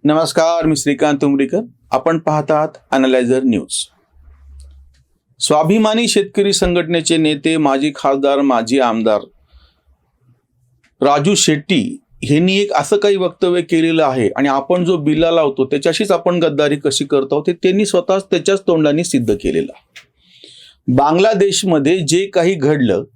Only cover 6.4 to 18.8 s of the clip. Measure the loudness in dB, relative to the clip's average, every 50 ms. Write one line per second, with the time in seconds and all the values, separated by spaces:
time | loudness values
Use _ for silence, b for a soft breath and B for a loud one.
6.4 | 0 0 0 0 0 0 0 0 0 0 -2 -2 0 0 0 2 2 0 0 -2
7.4 | -2 -2 0 2 2 0 0 0 -2 -4 -4 -2 -2 -2 0 2 0 0 2 2
8.4 | 2 2 0 0 0 0 0 0 2 2 0 0 0 0 0 0 -2 -8 _ _
9.4 | _ _ _ -20 _ _ _ _ _ _ _ _ _ _ _ _ _ _ _ _
10.4 | _ _ _ _ _ _ _ _ _ _ _ _ 0 2 2 2 2 0 0 2
11.4 | 2 0 0 -2 0 _ -2 0 0 -4 -8 -14 _ _ _ -14 -2 0 2 2
12.4 | 2 2 2 0 -2 0 -2 -2 0 0 0 0 2 2 0 2 0 -4 -2 _
13.4 | -2 0 0 -2 -2 -2 0 0 0 0 2 2 0 0 0 0 -2 -2 0 -2
14.4 | -2 0 -2 -2 0 0 -2 0 2 0 0 0 0 -2 0 2 2 2 2 2
15.4 | 0 0 0 -2 -2 -2 -2 0 0 0 0 0 0 0 0 0 0 0 0 2
16.4 | 0 0 0 0 0 0 0 -2 -2 -2 -2 -2 -2 0 0 0 0 0 -2 -2
17.4 | -2 -2 -6 0 0 0 2 2 0 0 0 -2 0 0 -2 -2 0 _ -4 -2
18.4 | 0 0 -2 0 0 0 0 2